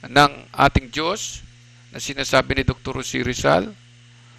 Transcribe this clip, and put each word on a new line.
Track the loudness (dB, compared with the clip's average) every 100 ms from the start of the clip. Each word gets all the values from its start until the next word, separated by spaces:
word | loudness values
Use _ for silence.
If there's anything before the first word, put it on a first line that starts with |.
ng | 0 4 4 2 -8
ating | 2 4 2 -2
Diyos | -4 -4 -4 -8 -12 -18 -20 -20 -20 -18
na | -12
sinasabi | -8 -6 0 2 2 0
ni | -2
Doktor | -4 -6 -8 -6
Si | -4
Rizal, | -4 0 2 2 0 -10 -20 _ -20 -20 -20